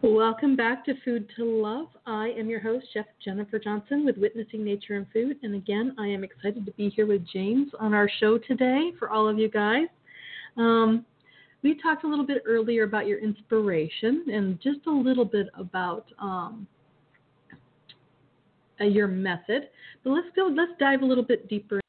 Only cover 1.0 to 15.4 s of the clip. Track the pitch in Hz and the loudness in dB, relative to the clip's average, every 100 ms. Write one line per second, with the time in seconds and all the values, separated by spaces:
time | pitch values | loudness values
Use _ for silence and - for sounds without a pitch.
1 | - 233 208 - 233 220 214 233 320 - | -2 -4 -6 -6 -2 0 -2 -4 -8 -14
2 | - 214 220 233 220 226 208 240 262 214 | -8 -6 -4 -4 -6 -4 -4 -4 -4 -10
3 | 214 _ - 196 208 214 214 208 208 285 | -10 _ -8 -6 -4 -6 -4 -6 -2 0
4 | 294 202 208 226 220 214 208 202 - 202 | 0 2 0 -2 -10 -6 -4 -4 -4 -8
5 | 196 226 247 285 226 202 190 202 247 262 | -4 -2 -2 -4 -6 -6 -4 -2 -2 -4
6 | 208 196 190 - 202 220 202 - 202 202 | -6 -4 -8 -8 -6 -6 -10 -4 -4 0
7 | 214 202 170 190 190 247 285 - 220 208 | 2 2 -2 -6 0 0 0 -2 0 4
8 | 202 - 214 226 - 247 254 262 339 339 | 2 2 2 2 0 0 2 2 0 -4
9 | 220 220 214 214 220 214 208 240 330 _ | -4 2 2 2 2 2 2 2 0 _
10 | _ - - - - - 233 226 226 226 | _ -20 -18 -18 -14 0 4 6 4 2
11 | - _ _ _ _ _ 277 311 349 302 | -2 _ _ _ _ _ 0 2 0 0
12 | 320 294 277 277 - 226 220 233 214 214 | 0 -2 0 -2 2 2 2 2 2 0
13 | 208 202 214 208 - 220 208 170 156 - | -2 -2 -2 -4 0 0 2 0 -2 -2
14 | 220 294 330 208 196 180 269 285 - 294 | 0 0 0 -2 -2 0 -2 -2 0 2
15 | 254 247 226 202 | 2 2 2 0